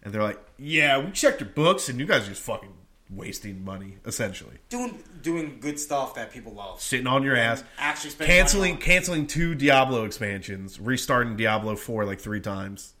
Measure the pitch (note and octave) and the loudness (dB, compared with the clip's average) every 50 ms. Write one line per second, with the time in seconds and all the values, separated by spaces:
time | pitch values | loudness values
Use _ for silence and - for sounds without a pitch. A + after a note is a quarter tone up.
0 | _ G#2 G2+ G#2+ G#2+ G#2 G2 - - - - _ C3+ D3 D#3 D#3 D3+ D3 C#3 C#3 | _ -8 -4 -2 -2 -2 -2 -6 -12 -20 -20 _ -8 0 2 4 6 6 4 4
1 | C#3+ F3+ G3+ - - C#4+ - - - G2+ - - D3+ E3 F#3+ F#3+ - - B2+ A#2+ | 2 -2 -4 4 4 4 4 4 -6 -6 -2 2 4 4 4 4 2 -6 -4 -4
2 | C#3 F3 G#3 C3+ G#2 G2 G2+ - - - A2 - - G2 F#2 D#2 - _ _ _ | 0 2 2 2 2 -2 -10 -12 -6 -6 -6 -6 -8 -14 -20 -20 -20 _ _ _
3 | _ _ F#2+ F#2+ G2 G2+ F#2+ - - G#2 G2 F#2 F#2+ F#2+ F#2+ F#2+ G2 G2 F#2+ F#2+ | _ _ -14 -12 -10 -10 -10 -10 -10 -10 -10 -10 -10 -10 -10 -10 -12 -14 -16 -14
4 | - - A2 - A#2+ G2+ F#2+ - - - A#1+ - _ _ - A#3+ B3 A#3+ - - | -12 -10 -6 -4 -4 -6 -6 -8 -14 -16 -20 -20 _ _ -6 -6 -6 -6 -8 -12
5 | - - - E3 C3 E3 E3 E3+ D#3+ D3+ C#3+ - - D3 D3 C#3+ - - D3 C#3 | -20 -20 -20 -10 -4 -4 -2 -2 -4 -6 -10 -8 -8 -8 -6 -6 -6 -4 -2 -2
6 | C3+ B2+ - B2 A2+ - - B2+ A2 A2+ G#2 G#2 G2+ G2 F#2 - - - C3+ B2+ | -2 -4 -6 -10 -12 -12 -12 -16 -16 -16 -14 -14 -14 -14 -12 -10 -6 -4 -2 -2
7 | B2 B2+ C3 C#3 C3+ C3+ C3+ B2 A#2 A#2 A#2 A2+ - - - - C#3 D3 D3+ - | 0 2 2 2 2 2 2 4 4 2 2 -2 -4 -14 -10 -6 -4 -4 -4 -4
8 | - D3+ - - D#3 D3 F3 F3+ F#3 F#3 - G3+ F#3+ F3+ F3 - - - F3+ F#3 | -6 -12 -8 -4 2 6 6 8 8 6 4 4 2 2 0 0 4 4 4 6
9 | F3+ F3+ F3 D#3+ D3 C#3+ - D#3 E3+ E3+ E3+ C#3+ C3+ C#3+ C#3 C3+ C3 B2+ C3 A#2+ | 4 2 -2 -2 -2 -2 0 0 0 0 0 2 6 6 8 8 6 6 2 -2
10 | A2 G#2 - - A2+ G#2 G2+ G2 F#2+ - G2+ F#2+ G2 G2 - - G2 A2+ C3 B2 | -2 -2 -4 -4 -4 -4 -4 -4 -6 -8 -10 -10 -10 -12 -12 -10 -2 -2 -2 -2
11 | - - C3+ B2 A#2+ A#2 A2+ G#2 A2+ A2 G#2+ A2 G#2+ A2 G#2+ G#2 - - A#2 A2 | 2 2 4 4 4 2 0 0 2 2 2 2 0 -2 -4 -4 -6 -6 -2 -2
12 | G#2 G2+ G2 F#2+ - G#2+ G#2+ G#2+ G2 G#2+ G2 F#2+ F#2+ G2 G2 G2 - - _ _ | -2 -2 -4 -6 -6 -6 -6 -4 -4 -4 -6 -6 -8 -10 -10 -14 -16 -20 _ _